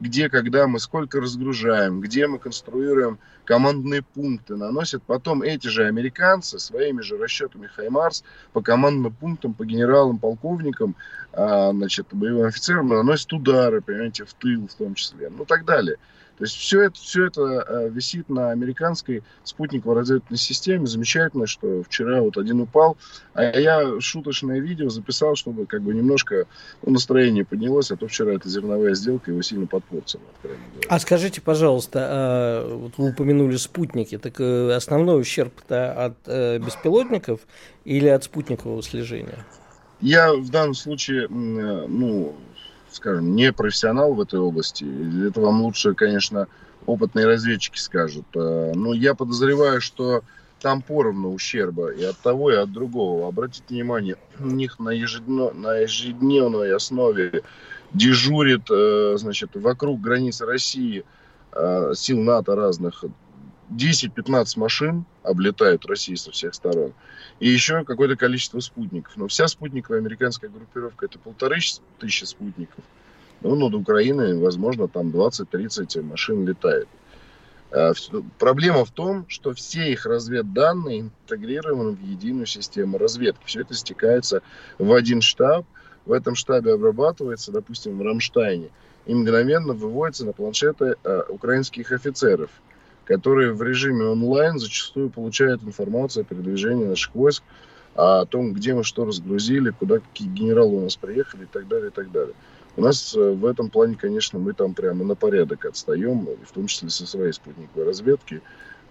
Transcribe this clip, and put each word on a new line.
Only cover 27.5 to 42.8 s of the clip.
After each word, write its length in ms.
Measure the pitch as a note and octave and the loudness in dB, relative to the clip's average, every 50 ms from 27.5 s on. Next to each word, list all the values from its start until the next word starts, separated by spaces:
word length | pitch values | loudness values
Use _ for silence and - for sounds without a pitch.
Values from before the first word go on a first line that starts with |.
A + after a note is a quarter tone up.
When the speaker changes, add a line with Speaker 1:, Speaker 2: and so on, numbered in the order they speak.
| - G#2 A2+ B2 C3+ C#3+ C3+ - | -4 -4 -2 2 2 2 2 0
Speaker 1:
а 60 | G2 | -4
то 100 | E2+ A2+ | -6 -6
вчера 280 | A2 - - A2+ G#2+ G2+ | -6 -4 -2 0 0 0
эта 140 | F#2+ - F#2 | -2 -4 -6
зерновая 460 | F#2 G2+ G2 G#2 G#2 G#2 G#2+ G2+ G2 | -6 -4 -4 -2 0 2 2 2 2
сделка 380 | F#2+ G2+ A#2+ B2+ B2+ - - | 0 0 -2 -2 -2 -4 -4
его 100 | E2+ F2 | -4 -4
сильно 240 | F2+ - A2 G2+ F#2+ | -4 -4 -4 -6 -4
подпортила, 560 | E2+ - F#2+ - _ F2+ D#2+ - - - - - - - | -4 -4 -4 -4 _ -10 -10 -8 -8 -10 -12 -14 -20 -18
откровенно 260 | - - - C2+ - A#1+ - - | -16 -14 -14 -14 -14 -16 -18 -14
говоря. 140 | - - - | -12 -4 -2
Speaker 2:
А 120 | F3 E3 | -2 -2
скажите, 400 | - - F3+ E3+ F3+ G3 - - | 2 2 2 2 2 -2 -6 -4
пожалуйста, 640 | - - D#3 D#3 E3 D3+ C3 B2+ A#2 - - C3+ C3 C3+ | -2 0 2 4 4 4 4 2 0 -2 -4 -4 -2 -2
а, 640 | C#3 C3+ C3+ B2+ B2+ B2 B2 A#2+ A#2 A2+ A#2+ A#2 | -2 0 0 2 2 2 2 0 0 -2 -4 -6
вот 200 | A#2 A#2+ A#2+ A#2+ - - | -8 -8 -10 -10 -4 -2
вы 120 | C#3 C3+ | -2 0
упомянули 460 | B2+ D3+ C#3+ C#3 C#3+ C#3+ C#3+ C3 B2+ | 0 0 2 4 4 4 4 4 2
спутники, 600 | B2 - - - F3+ E3 C3+ - A#2+ A2 - G#2 | 0 -4 -6 -4 -4 -4 -2 -2 -4 -4 -4 -8
так, 180 | G#2 - B2 B2 - | -10 -10 -10 -6 -2
э, 320 | C3 B2 B2 B2 B2 A#2+ A#2+ | 0 0 2 2 2 2 0
основной 440 | B2 - - C3+ D3 E3+ F3+ E3+ C#3+ | 0 0 0 2 2 4 4 4 4
ущерб-то 720 | B2 - - - C3 B2 - - - - - B2 B2+ B2+ | 2 2 0 -2 -2 -2 -4 -12 -6 -2 -2 0 0 -2
от, 260 | - B2 B2 A#2+ A#2 - _ | -2 -2 -4 -4 -4 -8 _
э, 340 | - A#2+ C3 B2 A#2+ A#2+ A#2 | -6 -2 0 0 0 0 -2
беспилотников 800 | A2+ A#2+ - - - D#3+ F#3 A#3 B3+ A#3+ A#3+ F#3+ - - A2+ A2 - _ - - - - - _ _ | -4 -6 -8 -2 0 4 4 4 4 2 -2 -4 -2 -4 -6 -6 -6 _ -20 -20 -20 -20 -20 _ _
или 220 | - C#3 C#3 C#3+ | -2 2 4 6
от 160 | D3 C#3 C3+ | 6 6 4
спутникового 580 | C3+ - - D#3 C#3+ - B2 - - A#2+ A2+ A2+ G#2+ | 2 -2 -8 -8 -4 -4 -6 -6 -4 -6 -8 -6 -8
слежения? 600 | - - A#2+ A#2 A#2 A#2 A2+ - - - A#2 A2 - - - - - - - _ _ _ - | -8 -8 -8 -6 -6 -8 -10 -10 -12 -14 -16 -18 -20 -20 -20 -20 -20 -20 -20 _ _ _ -2
Speaker 1:
Я 320 | - C3 D3+ E3+ E3 D#3+ | 2 6 6 8 8 8
в 180 | D3+ C3+ C3 B2+ | 6 4 2 0
данном 240 | B2+ D#3+ D#3 D3 C3+ | 2 2 2 2 0
случае, 500 | - - D3+ D3 C#3 - - C3+ B2+ A#2 | -4 -6 -8 -6 -6 -4 -2 -2 -2 -2
м, 340 | G#2+ G#2 A#2+ A#2+ A2+ A2+ A2 | -4 -4 -6 -4 -4 -4 -4
э, 280 | G#2+ G#2+ G2+ F2 D#2 - | -4 -4 -4 -4 -4 -4
ну, 480 | - A#2 B2+ A#2 G#2+ G2 E2+ D2 D2 C#2+ B1+ A#1+ - - - - - - | -2 0 0 0 0 0 -2 -4 -8 -12 -18 -20 -20 -20 -20 -20 -20 -20